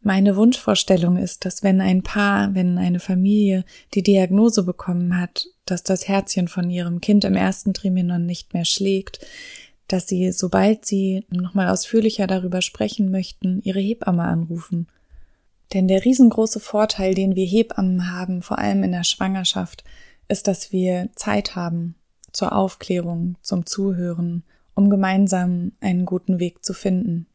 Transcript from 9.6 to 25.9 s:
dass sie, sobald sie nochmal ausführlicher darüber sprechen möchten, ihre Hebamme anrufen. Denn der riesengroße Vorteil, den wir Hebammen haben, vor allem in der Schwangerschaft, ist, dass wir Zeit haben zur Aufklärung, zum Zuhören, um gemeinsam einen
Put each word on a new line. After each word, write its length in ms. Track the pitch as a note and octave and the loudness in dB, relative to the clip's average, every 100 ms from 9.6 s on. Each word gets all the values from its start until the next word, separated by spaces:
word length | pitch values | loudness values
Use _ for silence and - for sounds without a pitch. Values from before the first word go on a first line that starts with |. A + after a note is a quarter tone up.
| - _ _ | -20 _ _
dass 220 | F#3 - | -4 -2
sie, 240 | F3+ F#3 | 0 0
sobald 520 | F3+ F3+ F#3+ G3 G#3+ | -2 0 4 4 2
sie 420 | - G3 F#3+ F#3+ - | -2 -2 0 -2 -4
nochmal 380 | F3+ F3+ G3 F#3 | -6 -2 0 0
ausführlicher 580 | F#3+ - A3+ A3 G#3+ F#3+ | 0 0 2 2 0 -2
darüber 340 | F#3+ F3+ F#3 | -2 -2 -4
sprechen 520 | F#3 - G#3 - F#3+ | -4 -4 -6 0 0
möchten, 480 | F#3+ F#3 - F#3 F#3 | 0 -4 -6 -4 -4
ihre 160 | F#3+ F#3 | -2 -2
Hebamme 460 | G3 A#3 - F3 | -2 -2 -2 0
anrufen. 640 | E3+ E3 E3 E3+ - E3+ E3 _ _ - - _ _ _ _ | 0 -2 -4 -8 -6 -6 -6 _ _ -20 -20 _ _ _ _
Denn 140 | G3 F#3 | 0 2
der 180 | F#3+ | 4
riesengroße 540 | A#3 C4 A#3+ - A3 G#3+ | 4 6 6 6 0 -2
Vorteil, 560 | - G#3 G#3+ - F#3+ | -4 0 0 0 -2
den 220 | F#3+ G3 F#3 | 0 0 0
wir 100 | F#3 | 0
Hebammen 640 | G3+ A3+ - F#3 F#3 F3+ | 2 0 0 0 0 -2
haben, 320 | F3+ F3+ F3+ | -6 -6 -6
vor 160 | - - | -6 -4
allem 240 | - G3 | 0 0
in 80 | F#3+ | 0
der 140 | F3+ | -2
Schwangerschaft, 800 | F3 - F#3+ F#3+ F3+ F#3+ F3 - - - - _ _ | -4 -2 -2 -2 -2 -4 -6 -10 -20 -20 -20 _ _
ist, 200 | G3+ - | -2 0
dass 240 | F#3+ - | -2 -2
wir 380 | F#3 F#3 F3+ F3+ | -2 0 0 -4
Zeit 400 | - - G3+ G3+ - | -6 -2 -2 -2 -6
haben 380 | F3 E3+ E3+ E3 _ _ - | -6 -4 -6 -10 _ _ -14
zur 200 | - F#3+ | -6 -2
Aufklärung, 840 | - F#3+ - - F3+ E3+ E3+ F3 F3 | 0 -2 -4 -4 -4 -4 -4 -6 -6
zum 240 | - F#3 E3 | -6 -4 -4
Zuhören, 760 | - G3 F3+ F3 E3+ E3+ E3+ - _ _ | -4 -2 -2 -4 -4 -4 -6 -10 _ _
um 140 | - G3+ | 2 4
gemeinsam 840 | G3+ F#3+ F#3+ G3 F#3 F3+ F3 F3 - | 4 2 2 2 2 0 -2 -4 -4
einen 260 | G3 | -2